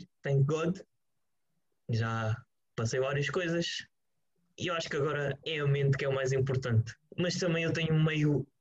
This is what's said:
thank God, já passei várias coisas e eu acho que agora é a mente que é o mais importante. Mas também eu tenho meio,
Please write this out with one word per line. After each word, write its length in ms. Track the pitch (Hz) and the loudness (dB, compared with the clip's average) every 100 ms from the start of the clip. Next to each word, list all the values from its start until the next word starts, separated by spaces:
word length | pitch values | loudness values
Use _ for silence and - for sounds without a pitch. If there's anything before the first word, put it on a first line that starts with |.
| - _ | -4 _
thank 220 | 143 139 139 | 0 2 4
God, 320 | 156 170 180 - _ _ _ _ _ _ _ _ _ - | 2 0 -2 -8 _ _ _ _ _ _ _ _ _ -4
já 460 | 113 113 113 110 113 - _ _ - | -2 0 -2 -2 -4 -8 _ _ -6
passei 240 | 117 131 | -4 -2
várias 300 | 131 143 143 | 0 0 -2
coisas 560 | 185 170 170 170 - - _ _ _ _ _ _ - | -2 0 0 -2 -6 -12 _ _ _ _ _ _ -8
e 100 | - | -4
eu 60 | 165 | -4
acho 140 | - | -4
que 80 | 156 | -2
agora 400 | 143 143 139 139 156 | -2 0 -2 -4 -4
é 140 | 156 | -2
a 80 | 143 | 0
mente 300 | 143 139 135 | 2 2 2
que 60 | 139 | 0
é 40 | |
o 40 | |
mais 200 | 135 131 | 0 0
importante. 600 | 135 131 127 127 110 - - _ - | 0 0 0 2 0 0 -8 _ -4
Mas 200 | 175 170 | -2 0
também 260 | 180 165 | 0 0
eu 80 | 165 | 0
tenho 220 | 165 160 156 | -2 2 2
meio, 420 | 156 156 151 143 - _ | 4 4 2 2 -2 _